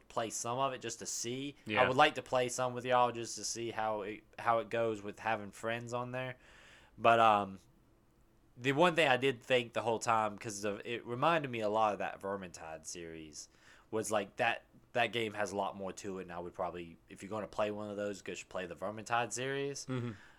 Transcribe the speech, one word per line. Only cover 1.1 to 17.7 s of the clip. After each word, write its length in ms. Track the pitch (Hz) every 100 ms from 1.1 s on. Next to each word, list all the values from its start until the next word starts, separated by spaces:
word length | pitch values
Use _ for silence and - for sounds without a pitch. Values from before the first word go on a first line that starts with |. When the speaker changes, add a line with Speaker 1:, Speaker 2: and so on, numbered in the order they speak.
| - 117 127 139 - 113
Speaker 1:
I 40 |
Speaker 2:
Yeah. 160 | 110 104
Speaker 1:
would 100 | 131
like 180 | 151 -
to 60 |
play 240 | - 127 123
some 240 | - 127
with 120 | 123 127
y'all 260 | 123 120
just 240 | 113 113 107
to 80 |
see 280 | 98 113 113
how 320 | 107 110 107
it, 200 | 98 104 - -
how 200 | 117 117
it 100 | 104
goes 320 | 117 113 107
with 180 | 101 -
having 320 | 110 110 101
friends 420 | - 113 117 117
on 180 | 120 123
there. 260 | 127 131 - - - - - - -
But, 220 | 113 117
um, 400 | 113 104 98 95 - _ _ _ _ _ _ _ _ -
the 140 | 127
one 240 | 139 175 165
thing 120 | 147
I 100 | 127
did 240 | 135 120
think 320 | - 127 117
the 80 | 110
whole 180 | 110 110
time, 380 | 120 110 107 101
'cause 260 | 117 101
of, 180 | 104 104 -
it 200 | 117 117
reminded 440 | 120 151 170 135
me 100 | 117
a 80 | 107
lot 240 | 107 107
of 60 | 98
that 220 | 92 -
Vermintide 640 | 98 101 90 - 82 80 -
series, 640 | 90 82 80 78 73 - _ - - _
was, 200 | 110 101
like, 240 | 107 98 -
that, 260 | 117 - - - -
that 140 | 120 117
game 220 | 117 110
has 180 | 104 104
a 40 | 98
lot 200 | 98 98
more 160 | 95
to 260 | - 101 92
it, 40 |
and 80 | 87
I 80 | 85
would 140 | 87 90
probably, 420 | 90 87 85 82 _
if 120 | 92
you're 80 | 98
gonna 180 | 107 95
play 220 | - 104